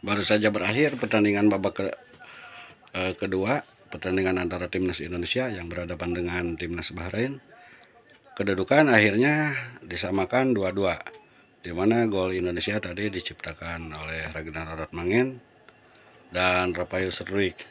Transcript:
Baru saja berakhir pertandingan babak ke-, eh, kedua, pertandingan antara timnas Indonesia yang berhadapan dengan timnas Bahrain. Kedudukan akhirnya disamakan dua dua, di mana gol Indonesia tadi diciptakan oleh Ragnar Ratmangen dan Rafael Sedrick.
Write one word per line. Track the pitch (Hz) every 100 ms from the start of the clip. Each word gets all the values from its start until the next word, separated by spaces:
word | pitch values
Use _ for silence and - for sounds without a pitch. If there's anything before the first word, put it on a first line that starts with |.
Baru | 98 104 95
saja | 107 107
berakhir | 104 95 113 147 135
pertandingan | 113 107 104 101 104
babak | 98 98 -
ke-, | 98 - - - - - - - - - - -
eh, | 92
kedua, | 90 95 92 98 143 - _ -
pertandingan | 82 92 92 92 92
antara | 87 87 90
timnas | 95 92 85
Indonesia | 80 87 87 123 127
yang | 98 85
berhadapan | 85 87 85 87 87
dengan | 87 87 87 82
timnas | 87 87 85
Bahrain. | 87 87 98 131 139 - - - - - - _ - -
Kedudukan | - 101 95 92 143 151
akhirnya | 113 104 101 135 151 151 135 - - -
disamakan | 87 90 98 92 123 131 113
dua | 92
dua, | 95 95 80 - - - - - _
di | 87
mana | 85 101 117 113
gol | 98 92
Indonesia | 92 87 87 92 104
tadi | 92 87 104
diciptakan | 92 - - - 82 82 85 82
oleh | 78 78 80 160
Ragnar | - 160 160 160
Ratmangen | 165 - - 90 113 131 127 _ _ - _ _ - - - -
dan | 87 92 90 92
Rafael | 85 87 92 95
Sedrick. | - - 98 95 - -